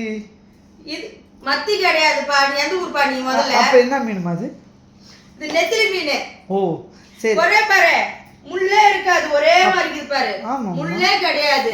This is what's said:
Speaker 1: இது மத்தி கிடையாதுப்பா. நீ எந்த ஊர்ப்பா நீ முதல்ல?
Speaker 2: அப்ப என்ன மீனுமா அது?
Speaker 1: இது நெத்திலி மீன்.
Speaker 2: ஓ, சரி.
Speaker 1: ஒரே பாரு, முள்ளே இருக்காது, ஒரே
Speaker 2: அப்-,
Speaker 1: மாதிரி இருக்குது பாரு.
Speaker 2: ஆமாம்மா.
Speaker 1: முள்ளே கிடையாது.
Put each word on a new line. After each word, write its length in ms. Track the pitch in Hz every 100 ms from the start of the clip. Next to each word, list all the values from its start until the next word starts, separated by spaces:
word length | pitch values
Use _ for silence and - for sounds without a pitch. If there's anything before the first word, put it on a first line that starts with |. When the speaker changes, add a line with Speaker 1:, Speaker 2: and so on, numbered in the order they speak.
| 220 214 214 - _ _ _ - 311
Speaker 1:
இது 140 | 320 - - - - 269
மத்தி 260 | 294 - 403
கிடையாதுப்பா. 560 | 359 320 311 285 269 285 277
நீ 80 | 285
எந்த 120 | 294 370
ஊர்ப்பா 220 | 349 285 269
நீ 80 | 262 254
முதல்ல? 320 | 254 - 240
Speaker 2:
அப்ப 160 | 240 254
என்ன 180 | 247 269 226
மீனுமா 260 | 196 175 170
அது? 120 | 269 - - _ _ - - - - -
Speaker 1:
இது 160 | 302 320
நெத்திலி 300 | - 440 415
மீன். 180 | 370 294 254 - - -
Speaker 2:
ஓ, 40 | 196 185 151 - - - -
சரி. 140 | 226 214
Speaker 1:
ஒரே 180 | 349 415 427
பாரு, 240 | 381 339 - - - - - 294
முள்ளே 320 | 370 381 403 415
இருக்காது, 360 | 381 370 339 311 285
ஒரே 160 | 311 359
Speaker 2:
அப்-, 120 | 370 349
Speaker 1:
மாதிரி 120 | 320
இருக்குது 240 | 302 285
பாரு. 200 | 269 254 - 220
Speaker 2:
ஆமாம்மா. 240 | 269 208 170
Speaker 1:
முள்ளே 320 | 170 185 381 392 349
கிடையாது. 440 | 294 294 285 220